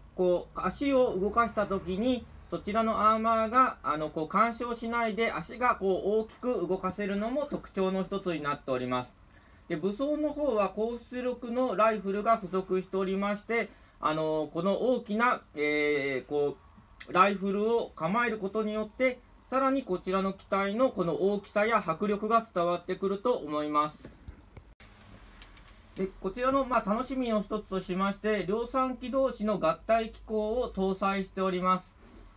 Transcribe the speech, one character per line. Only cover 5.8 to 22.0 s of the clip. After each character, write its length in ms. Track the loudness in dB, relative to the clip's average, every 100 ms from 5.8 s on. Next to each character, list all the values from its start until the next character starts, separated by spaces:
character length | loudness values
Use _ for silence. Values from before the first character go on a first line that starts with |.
| 2 0
う、 160 | 2 0
大 20 |
き 100 | 0
く 320 | -6 -2 -2 0
動 120 | -2
か 120 | -2
せ 160 | -4 -4
る 80 | -2
の 140 | -2
も 160 | -2 -4
特 240 | -6 -6
徴 220 | -2 0
の 100 | 0
一 160 | -2 -4
つ 160 | -2
に 80 | -2
な 120 | -2
っ 80 | -4
て 100 | -2
お 60 | -2
り 100 | 0
ま 160 | -2
す。 100 | -4 -14 -20 -20 -20 -20 -6
で、 80 | -2
武 160 | -2
装 240 | -2 -2 0
の 160 | -2
方 240 | 0 0 2
は 140 | 0
高 280 | 0 -4 -4 -8
出 100 | -4
力 300 | -4 -4 -4
の 240 | -2 0 4
ラ 160 | 4
イ 80 | 4
フ 100 | -2
ル 140 | -2
が 140 | 2 2
付 100 | 2
属 320 | -4 0 -2
し 60 | 0
て 80 | -2
お 80 |
り 120 | 0 0
ま 200 | -2 -4
し 80 |
て、 240 | -2 -2 -2 -8 -20 -4
あ 120 | -2
の、 360 | 0 0 0 -2
こ 120 | -2
の 160 | 0 2
大 220 | 2 0
き 120 | 0
な、 280 | 2 2 2 -6
え 680 | -2 0 2 2 2 0 -4 -2
ー、 20 |
こ 280 | 0 0 -2 -14 -20 -20 -20 -2
う、 40 |
ラ 160 | 4 4
イ 60 | 4
フ 160 | -2
ル 200 | 0 2
を 200 | 2 0
構 320 | -4 0 2 0
え 40 |
る 80 | -2
こ 100 | -4
と 160 | -2
に 100 | -2
よ 160 | -2 -6
っ 40 | 0
て、 240 | 0 0 -14 -20 -4
さ 120 | 0
ら 100 | 2
に 140 | 0
こ 140 | 0 -4
ち 120 | 0
ら 100 | 0
の 120 | 0
機 120 | -4 -4
体 280 | -2 0
の 160 | 2 0
こ 140 | 2
の 180 | -2 2
大 180 | 2 0
き 100 | -2
さ 160 | 0 4
や 180 | 2 2
迫 220 | -2